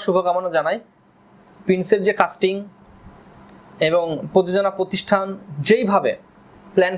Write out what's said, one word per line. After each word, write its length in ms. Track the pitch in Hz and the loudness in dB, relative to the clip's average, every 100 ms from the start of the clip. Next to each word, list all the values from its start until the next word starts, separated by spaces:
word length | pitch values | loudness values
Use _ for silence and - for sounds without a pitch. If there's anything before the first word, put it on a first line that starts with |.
| 202 | 0
শুভকামনা 440 | 180 180 175 185 | 0 0 -2 -2
জানাই। 280 | 160 156 220 - _ _ _ _ _ _ - - | -2 -2 -4 -8 _ _ _ _ _ _ -6 -2
প্রিন্সের 360 | 185 180 170 190 | 0 2 0 2
যে 60 | |
কাস্টিং 420 | 208 175 - 190 196 202 - - - - - - - - - - - | 0 0 0 -2 -2 -10 -20 -20 -20 -20 -20 -20 -20 -20 -20 -14 -2
এবং 260 | 156 175 165 156 151 | 0 2 0 -4 0
প্রযোজনা 380 | 190 180 190 196 | 0 2 0 0
প্রতিষ্ঠান 540 | 190 185 190 - 196 196 190 - 147 143 | -2 -4 -6 -2 -2 -2 -10 -12 -2 2
যেইভাবে 440 | 226 214 196 127 - - _ - - - | 2 2 0 0 -4 -10 _ -20 -20 -4
প্ল্যান 220 | - 185 | 0 2